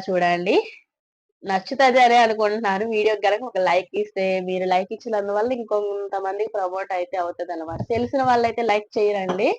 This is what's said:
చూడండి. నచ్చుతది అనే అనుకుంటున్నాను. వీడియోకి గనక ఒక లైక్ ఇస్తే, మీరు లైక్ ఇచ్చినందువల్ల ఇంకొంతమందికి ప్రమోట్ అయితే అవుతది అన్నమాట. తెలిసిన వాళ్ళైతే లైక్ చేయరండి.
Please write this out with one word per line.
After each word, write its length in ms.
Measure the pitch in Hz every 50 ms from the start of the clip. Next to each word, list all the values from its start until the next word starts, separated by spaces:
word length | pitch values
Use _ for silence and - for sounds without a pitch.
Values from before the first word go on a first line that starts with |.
| 190
చూడండి. 480 | 202 185 175 175 175 175 175 175 196 262 427 440 - - - _ _ _ _ _ _ _ _ _ _ _ _ - 196
నచ్చుతది 500 | 190 185 - - 269 240 269 262 247 262 247
అనే 120 | 240 240 240 233
అనుకుంటున్నాను. 600 | 220 214 214 214 208 208 226 226 196 190 190 220 233 226
వీడియోకి 280 | 214 208 220 214 202 202
గనక 160 | 196 202 220 254 233
ఒక 80 | - 185 185 175
లైక్ 220 | 175 185 185 _ - 208 208
ఇస్తే, 220 | 208 - 190 190 190 190 185 185 185
మీరు 160 | 185 185 185 185 185
లైక్ 180 | 185 190 185 220
ఇచ్చినందువల్ల 540 | - - 240 214 208 202 202 202 208 220 247 262 240
ఇంకొంతమందికి 920 | 220 214 214 208 208 202 202 202 202 196 196 196 196 190 196 202 214 214 220
ప్రమోట్ 360 | 202 190 180 180 190 190 - 190
అయితే 200 | 180 180 175 - 185 175
అవుతది 300 | 170 165 - 175 175 175
అన్నమాట. 260 | 165 160 165 165 170 - - 233
తెలిసిన 300 | 226 240 240 285 269 262 254
వాళ్ళైతే 320 | 240 240 233 233 220 240 233 214
లైక్ 180 | 208 214 208 _ -
చేయరండి. 520 | 233 208 208 202 196 190 180 180 190 226 320 480